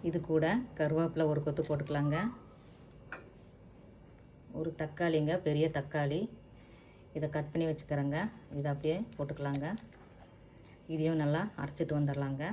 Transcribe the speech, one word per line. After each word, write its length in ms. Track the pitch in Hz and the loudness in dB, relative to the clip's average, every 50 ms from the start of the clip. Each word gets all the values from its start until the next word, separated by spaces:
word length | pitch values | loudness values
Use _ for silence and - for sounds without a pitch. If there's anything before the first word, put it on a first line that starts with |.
| - 170 | -2 0
இது 100 | 156 170 165 - | 0 0 0 4
கூட 140 | 160 156 151 160 202 247 247 - - - | 4 4 4 4 2 2 0 -2 -2 -2
கருவேப்பிலை 480 | 156 147 151 160 165 160 - 156 160 151 | 0 2 4 2 2 2 2 2 2 2
ஒரு 100 | 151 147 147 | 2 2 0
கொத்து 160 | 156 143 170 156 | 0 0 -2 0
போட்டுக்கலாங்க. 500 | - 151 143 147 - 147 143 143 147 147 160 196 233 247 - - - - - - - - - - - - - - - - - - - - - - - - - - - - - - - - - - - - - - - - - - - - 156 | 0 0 -2 0 0 0 2 2 2 2 2 0 -2 -4 -6 -16 -20 -20 -20 -20 -20 -20 -20 -20 -20 -20 -20 -16 -14 -14 -14 -14 -18 -20 -20 -20 -20 -20 -20 -20 -20 -20 -20 -20 -20 -20 -20 -20 -20 -20 -20 -20 -20 -20 -20 -20 -12 -6 -4
ஒரு 120 | 160 165 151 - | -4 -4 -2 -4
தக்காளிங்க, 540 | 160 151 - - 175 170 160 151 151 151 165 185 - | -4 -6 -2 0 2 4 4 4 4 4 2 2 2
பெரிய 220 | 151 147 147 156 160 156 | 2 4 4 4 4 2
தக்காளி, 460 | 143 139 - - 151 147 143 143 175 214 233 - - - - - - - - - - - - - - - - - 151 | 0 -4 -2 0 0 2 2 2 0 -2 -2 -6 -12 -20 -20 -20 -20 -20 -20 -20 -20 -20 -20 -20 -20 -20 -10 -4 -2
இதை 100 | 151 147 147 | -2 0 0
கட் 160 | 151 147 147 | -2 -4 -2
பண்ணி 160 | - 170 165 160 | 0 0 2 2
வச்சுக்கிறேங்க. 480 | 156 156 - - 151 143 139 139 143 160 196 220 - - - - - 147 | 0 -2 -2 -2 0 0 0 0 0 0 -2 -2 -4 -8 -16 -8 -6 -2
இதை 80 | 143 147 143 | -2 0 -2
அப்படியே 240 | 147 151 156 160 185 226 - - - | 0 2 0 2 2 -2 -6 -4 -6
போட்டுக்கலாங்க. 580 | 147 143 151 - 143 143 139 139 139 160 202 226 - - - - - - - - - - - - - - - - - - - - - - 160 | -6 -6 -4 -4 -2 -2 -2 -2 -2 -2 -4 -6 -8 -12 -20 -20 -20 -20 -20 -20 -20 -20 -20 -20 -20 -20 -20 -20 -20 -20 -20 -20 -10 -6 -2
இதையும் 280 | 156 156 160 165 156 151 | 2 2 4 4 4 4
நல்லா 200 | 147 147 165 196 214 - - | 4 2 2 0 -2 -4 -6
அரைச்சிட்டு 360 | 143 143 - - 165 151 151 147 | -8 -8 -2 -2 -2 0 2 2
வந்துடலாங்க. 440 | 147 143 139 143 139 135 139 135 151 185 | 2 2 2 0 0 -2 -2 -2 -2 -4